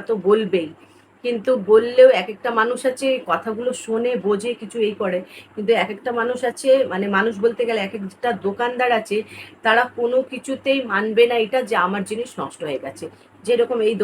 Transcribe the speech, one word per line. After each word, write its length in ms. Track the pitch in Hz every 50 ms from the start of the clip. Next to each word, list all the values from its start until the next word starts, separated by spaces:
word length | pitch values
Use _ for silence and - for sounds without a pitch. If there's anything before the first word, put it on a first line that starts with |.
| 196 -
তো 40 | 226 202 170 190
বলবেই, 420 | 208 220 220 190 190 180 165 156 160 - - - _ _ _ _ _ _ -
কিন্তু 280 | 247 240 226 202 262 254 226 190 185
বললেও 380 | 214 220 233 240 247 254 254 262 247 185
এক 60 | 180 202 208
একটা 140 | 202 - 247 233 226
মানুষ 200 | 220 233 247 254 - 262
আছে, 160 | 254 - 277 269 262 254 - -
কথাগুলো 400 | 165 170 - 226 220 208 240 254 220 - -
শোনে, 280 | - 220 226 233 247 247 214 175
বোঝে, 260 | 202 208 196 208 240 240 -
কিছু 160 | 226 196 - 233 220 208
এই 60 | 208 -
করে, 180 | 214 190 180 180 190 - - - - - -
কিন্তু 180 | - 208 190 226 208 190
এক 60 | 196 208
একটা 160 | 196 - 254 240 240
মানুষ 200 | 226 240 247 247 - 240
আছে, 180 | 233 - - 269 262 269 254 202
মানে, 140 | 185 185 202 202 196 190
মানুষ 160 | 208 226 226 196 202
বলতে 160 | 233 233 - 240 226
গেলে 100 | 226 214 196 196
এক 60 | - 220
একটা 320 | 196 190 - - - 240 233 190 - 202
দোকানদার 440 | 196 - 240 240 247 247 254 247 240 220
আছে, 180 | 214 - 208 214 208 - - - - - - - -
তারা 180 | 226 220 226 254 247 - -
কোনো 180 | 240 233 247 262 262 -
কিছুতেই 480 | 269 254 - - 269 262 - 277 269 277 254 226
মানবে 320 | 202 196 208 220 220 214 240 240
না 60 | 247 233 226
এটা 140 | 208 - 262 254 196
যে 60 | 220 196 175
আমার 180 | 180 190 202 190 -
জিনিস 200 | 208 220 240 240 - -
নষ্ট 180 | 147 143 - - 170 151
হয়ে 140 | 139 131 135
গেছে। 200 | 135 135 - 165 156 - - - _ _ - -
যেরকম 340 | 208 247 233 240 233 247 226 214 214
এই 80 | 226 196